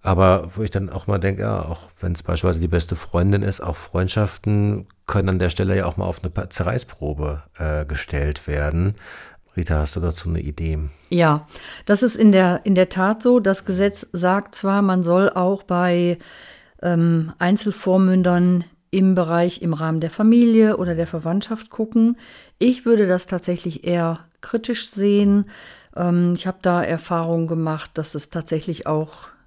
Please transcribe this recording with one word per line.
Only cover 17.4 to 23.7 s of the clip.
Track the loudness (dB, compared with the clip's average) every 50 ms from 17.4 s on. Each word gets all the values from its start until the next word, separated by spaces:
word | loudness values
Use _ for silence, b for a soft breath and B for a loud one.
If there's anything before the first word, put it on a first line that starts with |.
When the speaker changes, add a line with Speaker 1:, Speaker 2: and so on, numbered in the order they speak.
| 0 0 0 0 0 -4 -6 -4 0 2 2 4 4 4 4 2 2 2 2 2 4 2 2 0 -2 -6 _ _ _ _
Speaker 2:
im | 0 2 2 2 2
Bereich, | 2 0 0 2 0 0 0 -2 -4 -4
im | -4 -4
Rahmen | -2 -2 -4 -2 -2
der | -4 -6
Familie | -4 2 4 6 6 6 6 6 6 6 6 4 4 0
oder | -2 -2 -2
der | -2 -4
Verwandtschaft | -4 -6 -6 -4 -2 -2 -2 -4 -6 -10 -10 -10 -18
gucken. | -8 -8 -8 -2 2 2 4 4 2 B B B B B B B B _
Ich | 2 2 2 2 2
würde | 2 4 4 4
das | 2 2 0 0 -4
tatsächlich | -6 -6 -4 -4 -6 -4 -4 -8